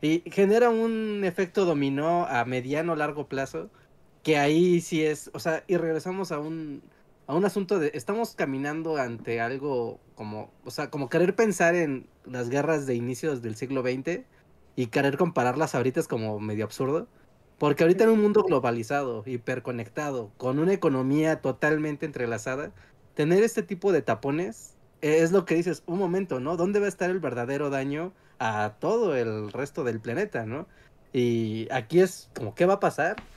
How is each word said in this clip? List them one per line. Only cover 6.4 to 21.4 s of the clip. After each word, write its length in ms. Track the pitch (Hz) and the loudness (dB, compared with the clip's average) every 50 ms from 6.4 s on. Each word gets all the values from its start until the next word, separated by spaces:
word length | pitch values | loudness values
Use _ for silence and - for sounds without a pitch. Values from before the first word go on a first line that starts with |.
| 147 156 160 160 156 151 139 - - - _ _ _ _ _ _ _ - | -6 -6 -8 -8 -8 -10 -10 -12 -14 -20 _ _ _ _ _ _ _ -4
a 80 | 139 | 0
un 100 | 170 202 | 2 2
asunto 340 | 196 - 208 190 - 208 185 | 2 0 0 -2 0 0 0
de, 120 | 151 147 - | 0 0 -2
estamos 420 | 151 - - 202 226 233 226 - | -4 -6 -4 -4 -2 -4 -4 -4
caminando 640 | - 175 139 135 135 139 147 151 160 160 165 156 147 | -4 -4 -2 -2 -4 -4 -4 -4 -4 -4 -4 -2 -2
ante 420 | 127 120 120 110 113 - 117 117 | -2 -4 -6 -8 -8 -6 -4 -2
algo 640 | 117 117 135 131 139 147 135 123 117 104 - - _ _ _ | -2 -4 -4 -6 -4 -4 -2 -2 -4 -4 -8 -12 _ _ _
como, 420 | - 113 107 107 107 - - _ _ - | -12 -12 -10 -10 -10 -12 -14 _ _ -16
o 80 | 123 | -12
sea, 180 | - - 147 139 | -8 -8 -8 -6
como 200 | - 147 139 123 | -6 -6 -4 0
querer 260 | - 165 175 175 - | 2 2 4 4 4
pensar 400 | - 226 214 175 - 175 170 175 | 2 2 2 2 2 2 2 4
en 340 | 175 165 147 135 127 - - _ _ - | 2 0 -2 -2 -6 -8 -14 _ _ -16
las 240 | 135 127 123 120 120 | -10 -6 -6 -4 -2
guerras 360 | 131 143 143 156 160 151 139 135 | -2 0 0 2 0 0 0 -2
de 80 | 123 | -2
inicios 460 | 117 120 123 127 - 123 120 135 123 | -2 -2 -4 -6 -4 -4 -4 -4 -4
del 140 | 117 113 110 | -6 -8 -8
siglo 280 | - 131 120 135 131 123 | -8 -8 -6 -4 -2 -2
veinte 440 | 127 127 131 135 165 175 240 262 _ _ _ _ _ _ _ _ _ - | -2 -2 -2 -2 -4 -4 -6 -6 _ _ _ _ _ _ _ _ _ -6
y 120 | - 123 113 | -6 -4 -2
querer 300 | - 147 135 139 135 143 | 0 0 2 2 2 2
compararlas 580 | 180 170 - - 120 127 - 147 160 - - | 0 0 2 0 0 0 2 0 -2 0 0
ahorita 240 | 131 120 131 123 165 | 0 0 0 0 -2
es 80 | 156 - | -2 -2
como 320 | 143 117 110 110 107 101 | -2 -4 -4 -4 -6 -6
medio 260 | 107 107 107 107 110 | -6 -6 -4 -4 -4
absurdo, 440 | 120 - - 135 131 147 170 233 - _ _ _ _ _ _ _ _ _ - | -4 -4 -4 -2 -2 -2 -2 -4 -6 _ _ _ _ _ _ _ _ _ 0
porque 260 | 151 147 143 - 165 | 0 2 4 6 6
ahorita 220 | 165 185 190 226 | 6 6 6 6
en 60 | 226 | 6
un 100 | 226 214 | 6 6
mundo 220 | 208 208 202 214 185 | 6 4 4 4 4
globalizado, 800 | 185 160 131 120 120 117 117 110 - 143 143 139 127 117 110 104 | 4 2 2 2 0 -2 -2 -4 -4 -2 -2 -2 -4 -6 -8 -8
hiperconectado, 1080 | 131 127 120 - - 127 131 - 135 123 117 110 - - 156 151 147 135 123 110 104 - - | -8 -8 -8 -6 -6 -6 -6 -6 -6 -6 -8 -8 -10 -8 -8 -6 -6 -6 -6 -8 -10 -10 -6
con 220 | 123 127 131 147 | -4 -2 0 2
una 140 | 160 185 196 | 2 2 2
economía 680 | 185 175 156 135 131 127 135 139 151 156 160 156 156 | 2 2 2 2 2 2 2 2 2 4 2 2 0